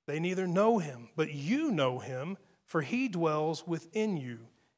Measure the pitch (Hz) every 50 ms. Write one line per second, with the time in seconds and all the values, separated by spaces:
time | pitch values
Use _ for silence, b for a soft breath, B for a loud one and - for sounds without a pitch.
0 | _ - 143 160 170 180 185 190 185 180 170 190 208 226 233 208 160 147 131 117
1 | 113 - - 160 156 151 147 139 139 170 247 294 320 302 202 151 135 127 123 127
2 | - 143 127 127 143 180 196 - b b b b b - - 160 139 123 - 247
3 | 269 240 180 170 165 156 151 151 156 160 156 - - 175 165 160 - - - 220
4 | 220 220 190 151 127 123 117 110 117 120 _ _ _ _ _